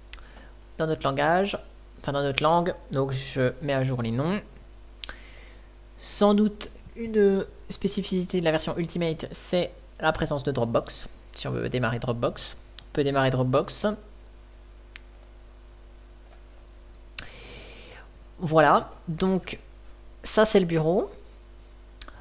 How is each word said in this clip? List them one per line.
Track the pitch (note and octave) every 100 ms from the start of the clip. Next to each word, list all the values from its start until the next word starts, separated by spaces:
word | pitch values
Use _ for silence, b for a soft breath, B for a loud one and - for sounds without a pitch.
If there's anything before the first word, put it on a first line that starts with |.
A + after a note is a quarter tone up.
| - B B B B B - -
dans | D#3+
notre | D#3
langage, | C#3 C3+ D3 F3+ G3+ - - - - -
enfin | -
dans | C#3
notre | C#3+ C3+
langue. | D3+ E3+ F3 - -
Donc | C3+ C3+
je | C3 - C3+ B2+ -
mets | C#3+
à | C3+
jour | C3 B2
les | A2+
noms. | A#2 D#3 G3+ - - - - - - - B B B B B B B - -
Sans | - - G#3
doute | G#3 G#3+ - - - -
une | - A3+ G#3+ G3+ G3 - - -
spécificité | - F#3+ G3+ F#3 F#3 F3+ F#3
de |
la | E3+
version | D#3 E3 E3
Ultimate, | E3 F3 E3 D#3+ -
c'est | - - F3+ E3 - - -
la | D#3
présence | D#3 D#3+ D3
de | C#3
Dropbox. | C3+ A#2 A#2 - - - - -
Si | - C3+
on |
veut | B2 A#2
démarrer | B2+ A#2 A#2+
Dropbox, | A#2+ A#2 C#3 - - - - -
on | -
peut | -
démarrer | C#3 C#3 C3+
Dropbox. | B2+ B2+ C#3 - - G#3 G#3 - - - - - - - - - - - - - - - - - - - - - - - - - - - - - - - - B B B B B B B B B - - -
Voilà, | E3+ D#3 D3 F#3+ - - -
donc | D#3+ F#3+ F#3 - - - - - - - -
ça | - -
c'est | A3 G#3
le | F3
bureau. | E3 D#3 F#3+ G4 - - - - - - - - - - B